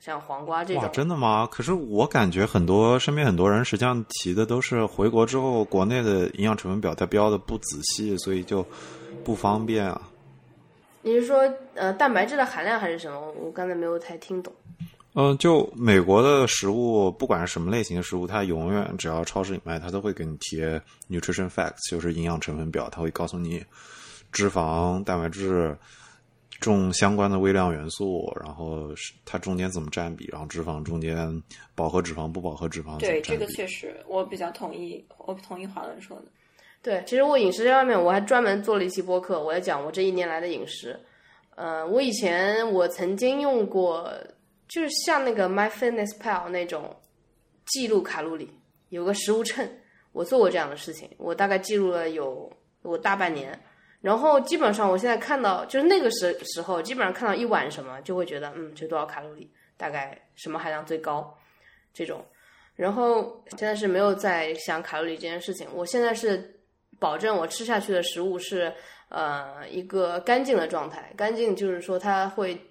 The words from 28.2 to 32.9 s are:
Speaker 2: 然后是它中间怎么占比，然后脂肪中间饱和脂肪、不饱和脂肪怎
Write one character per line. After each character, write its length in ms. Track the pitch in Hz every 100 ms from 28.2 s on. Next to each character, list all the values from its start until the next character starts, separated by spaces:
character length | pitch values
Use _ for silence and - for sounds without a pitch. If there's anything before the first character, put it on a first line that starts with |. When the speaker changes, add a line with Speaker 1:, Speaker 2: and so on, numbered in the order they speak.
| - -
Speaker 2:
然 100 | 78
后 400 | 78 80 78 76
是 200 | 78 - -
它 140 | - 87
中 180 | 95 90
间 140 | 92
怎 100 | 90
么 80 | 76
占 240 | - 85
比， 140 | 82 -
然 80 | 76
后 80 | 78
脂 160 | 82
肪 200 | 82 76
中 180 | 78 82
间 420 | 80 82 82 82 - - -
饱 140 | - 80
和 140 | 90
脂 120 | 85
肪、 160 | 78 80
不 100 | 90
饱 100 | 87
和 180 | 76 82
脂 120 | 82
肪 40 |
怎 80 | 78